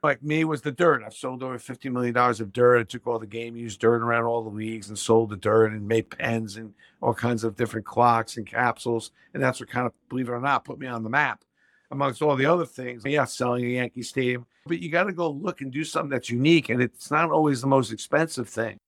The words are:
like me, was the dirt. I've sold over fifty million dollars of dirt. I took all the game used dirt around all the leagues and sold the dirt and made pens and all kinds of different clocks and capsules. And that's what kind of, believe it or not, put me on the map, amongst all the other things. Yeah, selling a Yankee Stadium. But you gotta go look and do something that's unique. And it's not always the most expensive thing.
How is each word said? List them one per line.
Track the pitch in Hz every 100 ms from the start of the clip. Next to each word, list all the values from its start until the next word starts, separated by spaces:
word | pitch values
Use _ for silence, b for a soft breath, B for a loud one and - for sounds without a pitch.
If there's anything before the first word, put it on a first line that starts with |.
like | 156 131
me, | 143 156
was | 160 147
the | 151
dirt. | 131 175 135
I've | 110
sold | - 131 127
over | 131 123
fifty | - 117 135
million | 123 123
dollars | 120 123 107
of | 110
dirt. | 110 123 120
I |
took | 113 123 123
all | 117
the | 110
game | 113 117 117
used | 117 98
dirt | 117 120
around | 117 117
all | 117 117
the | 110
leagues | 104 110 113 98
and | 104
sold | - 113 113
the | 104
dirt | 107 110 110
and | 110 104
made | 113 107
pens | - 131 113 110 98
and | 110 _ b b
all | -
kinds | 113 120 117
of | 113 101
different | 117 110 98
clocks | - 120 117 110 -
and | 101
capsules. | 117 120 117 - 117 - b b
And | -
that's | 131 123
what | 120
kind | 123 123
of, | _ _
believe | 127 123
it |
or | 120
not, | 135 131
put | - 139
me | 131
on | 117
the | 110
map, | 135 143 110 _ _ _ _ _
amongst | 139 139 120
all | 151 139
the | 139
other | 175 165
things. | - 127 123
Yeah, | 107 147 123
selling | - 123 123
a | 120
Yankee | 123 123 127
Stadium. | 120 - 127 123 123 _ 147
But | 170
you | 170
gotta | 165 196
go | 175 170
look | 143 190 160
and | 135
do | 131
something | 156 165 156
that's | 131 -
unique. | 120 139 165 135
And | 127
it's | 127 - -
not | 151 165
always | 156 151 135
the | 135
most | 135 110
expensive | 110 - 147 160 - 113
thing. | - 113 98